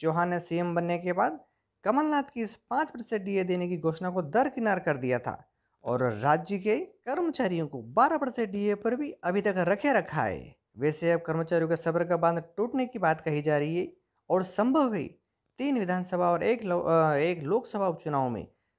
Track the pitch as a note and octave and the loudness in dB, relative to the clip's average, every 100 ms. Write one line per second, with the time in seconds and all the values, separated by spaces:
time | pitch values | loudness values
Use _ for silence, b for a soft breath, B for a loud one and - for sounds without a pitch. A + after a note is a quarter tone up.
0 | D#3+ E3 F3+ F3 E3+ E3+ F3 E3+ E3+ F3 | -2 0 0 -2 -2 -2 -2 0 -2 -2
1 | F3+ F3+ B3+ D#4 _ b b _ F#3+ C4 | -2 0 0 -2 _ b b _ -2 0
2 | D4+ D4 C#4 A#3+ G#3+ - - B3 D#4 A#3+ | 2 0 -2 -6 -8 -8 -6 -4 -4 -8
3 | G#3+ G#3+ F#3+ G3 F#3 F3+ F3+ F3 D#3+ D#3+ | -6 -6 -2 -2 0 -2 -2 -2 -2 -2
4 | F3+ F#3 D3 G#3 C#4 B3+ G#3+ F#3 E3+ C#3 | -4 -4 0 0 0 0 -2 0 0 -2
5 | B2+ B2 A#2+ - - _ _ _ A#2 B2 | 0 -2 -2 -10 -12 _ _ _ -4 0
6 | B2+ G#2 C3+ D#3+ F3 G3+ G#3 B3+ F#4 _ | 0 0 2 2 0 -4 -2 -2 -4 _
7 | A#3+ D#4 E4+ - G3+ E3+ D3+ C3+ A2+ D#3 | -6 -4 -2 -2 -2 -2 -4 -8 -4 2
8 | C#4 D#4 C4 A#3 G#3+ G3+ G#3 G3+ A3+ B3 | 2 2 -2 -4 -4 -2 -2 -2 -2 -4
9 | D4 - F3 G3 G3+ F#3 E3+ G3+ C#4+ A#3 | -6 -6 -4 0 0 0 0 0 2 2
10 | D#3+ D3+ A2 D2+ B1 - _ G2+ D3 D3+ | 0 -2 -2 -4 -10 -20 _ -4 -2 0
11 | E3+ E3+ E3+ D#3+ E3 E3+ E3 D#3+ E3 E3 | 0 0 0 -4 0 0 2 0 0 0
12 | E3+ E3+ E3 E3 D#3+ - A#3 C4 B3 A#3 | 0 2 2 0 -4 -6 -2 -2 -4 0
13 | E3+ D#3+ D#3+ D3 D3+ D3 D3 E3+ - - | 0 0 -2 -2 2 2 2 -2 -4 -8
14 | _ _ - F3+ F#3 - A#3+ D4+ C4 G3+ | _ _ -2 0 0 0 2 2 2 0
15 | B2 - _ _ _ - C#4 B3+ F3+ F3+ | -6 -12 _ _ _ -6 -2 0 0 -2
16 | F3+ F3 F3 E3 G#3 A#3+ G3+ F3 E3 E3 | 2 4 6 6 4 2 2 2 6 6
17 | D#3 C#3+ E3 E3+ C#3+ A3 B3 G#3 F#3+ E3 | 6 6 2 0 0 0 0 -2 0 -2
18 | D#3+ C#3+ C3 G#2+ - _ _ | -2 0 0 -2 -8 _ _